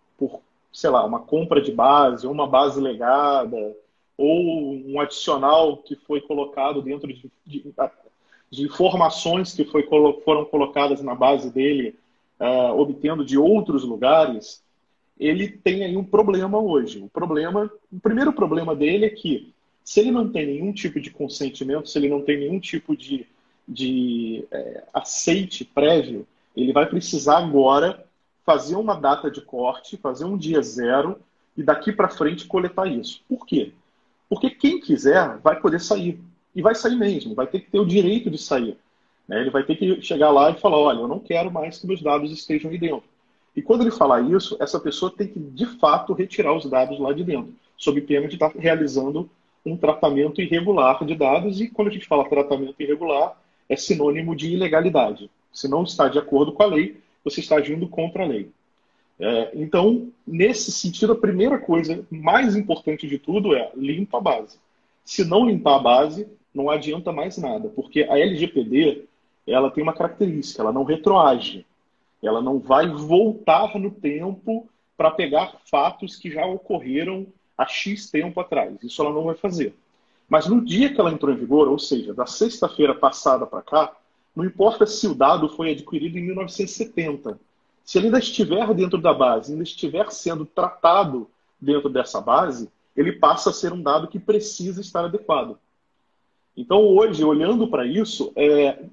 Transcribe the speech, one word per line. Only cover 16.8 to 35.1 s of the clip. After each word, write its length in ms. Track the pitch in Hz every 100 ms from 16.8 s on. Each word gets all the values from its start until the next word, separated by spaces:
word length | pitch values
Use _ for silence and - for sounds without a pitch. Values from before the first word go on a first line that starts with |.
| 110 104
O 60 | 101
problema, 640 | 156 175 151 165 202 214 - _
o 100 | 185
primeiro 320 | 220 226 285
problema 440 | - 165 160 160 143
dele 300 | 147 202 214
é 40 |
que, 420 | 214 170 117 - _ _ _
se 180 | - 208
ele 100 | 240
não 200 | 247 214
tem 160 | 165 143
nenhum 260 | 143 196
tipo 280 | 202 170 143
de 100 | -
consentimento, 800 | - 139 - 139 - 135 151 147
se 100 | 147
ele 100 | 143
não 140 | 143
tem 160 | 143 143
nenhum 220 | 143 185
tipo 360 | - 160 - 151
de, 300 | 139 135 - _ _ _ -
de, 800 | 120 131 127 123 117 113 113 -
é, 340 | - - - -
aceite 720 | - - - - 190 185 -
prévio, 640 | - - 151 165 127 107 - _ _
ele 180 | - 127
vai 140 | 143 -
precisar 520 | 175 - 151 143 165
agora 640 | 170 143 131 139 175 - - _ _ _
fazer 320 | - 143 139 185
uma 180 | 220
data 360 | 170 170 - 147
de 100 | 127
corte, 560 | - 123 123 - - 202
fazer 280 | 135 135
um 120 | 175 202
dia 260 | 156 156
zero 560 | 117 120 120 135 160 202 _ _ _ -
e 60 |
daqui 300 | 151 143 214
pra 160 | 208 185
frente 380 | - 151 175 -
coletar 400 | 190 180 190 190
isso. 360 | 120 - - -
Por 180 | 254 -
quê? 260 | 151 - _ _ _ _ _ -
Porque 220 | 202 254
quem 300 | - 285 359
quiser 580 | - - 139